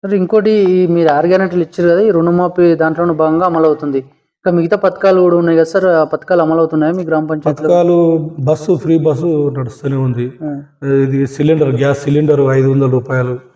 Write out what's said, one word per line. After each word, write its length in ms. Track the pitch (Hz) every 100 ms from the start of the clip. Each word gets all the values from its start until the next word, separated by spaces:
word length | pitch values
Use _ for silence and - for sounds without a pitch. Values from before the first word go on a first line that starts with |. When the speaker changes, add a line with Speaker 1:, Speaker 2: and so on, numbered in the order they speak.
Speaker 1:
సార్, 120 | 196
ఇంకోటి 360 | 202 180 214 208
ఈ 360 | 214 190 185 180
మీరు 220 | 170 160
ఆరు 180 | 143 170
గ్యారెంటీలు 360 | 185 190 180
ఇచ్చారు 260 | 160 - 175
కదా, 100 | 175
ఈ 100 | 220
రుణమాఫీ 640 | 175 170 175 180 180 175
దాంట్లోనూ 400 | 160 160 160 175
భాగంగా 320 | 156 160 160 185
అమలు 200 | 165 160
అవుతుంది. 320 | 151 147 135
ఇంకా 520 | 131 _ _ _ 190
మిగతా 260 | 175 170 160
పథకాలు 440 | 190 180 196 185
కూడా 160 | 180 170
ఉన్నాయి 220 | 170 165
కదా 60 |
సార్, 200 | 160 196
ఆ 200 | 185 165
పథకాలు 380 | 156 151 - 180
అమలు 160 | 160 160
అవుతున్నాయా 340 | 160 160 156
మీ 120 | 180
గ్రామ 220 | 165 156 156
పంచాయతీలో? 420 | 156 156 143 156
Speaker 2:
పథకాలు 600 | 175 175 170 170 165 156 -
బస్సు, 360 | 135 156 - 170
ఫ్రీ 220 | 139 165
బస్సు 520 | 156 135 170 151 143 131
నడుస్తూనే 380 | 123 - 143 135
ఉంది. 360 | 131 120 123 -
Speaker 1:
ఆ. 200 | 156 143 143 _ 139
Speaker 2:
ఇది 380 | 139 135 135 135
సిలిండర్, 480 | 135 151 160 143
గ్యాస్ 280 | 127 139 139
సిలిండర్ 380 | 143 143 151 143
ఐదు 280 | 135 135 135
వందల 220 | 135 135
రూపాయలు 480 | 127 123 131 123 123 -